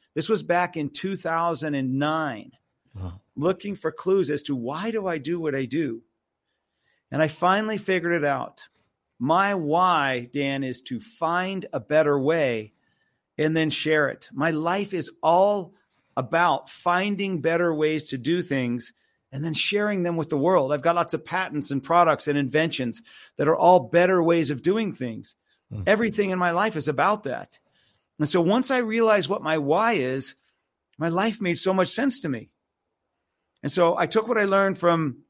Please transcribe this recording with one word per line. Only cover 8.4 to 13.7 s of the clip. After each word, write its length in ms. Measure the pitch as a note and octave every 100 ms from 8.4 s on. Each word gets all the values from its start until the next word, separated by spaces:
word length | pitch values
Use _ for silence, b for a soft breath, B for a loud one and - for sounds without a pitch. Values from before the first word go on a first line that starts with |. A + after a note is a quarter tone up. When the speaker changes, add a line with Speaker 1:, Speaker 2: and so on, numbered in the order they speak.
| - - - _ _ _ _ -
Speaker 1:
My 360 | C3 E3+ G3
why, 760 | G3 D3 E3 F#3 E3 C#3 B2+ B2
Dan, 300 | C#3+ C#3 C#3
is 200 | C3+ B2
to 180 | - A#2+
find 640 | G#2+ - D#3+ F3 F#3 G3 -
a 80 | C#3
better 380 | - D3+ D3 C#3+
way 560 | C3+ E3 C3+ A2+ G#2+ _ _ _ _ _ _ -
and 180 | D3+ D#3+
then 140 | D#3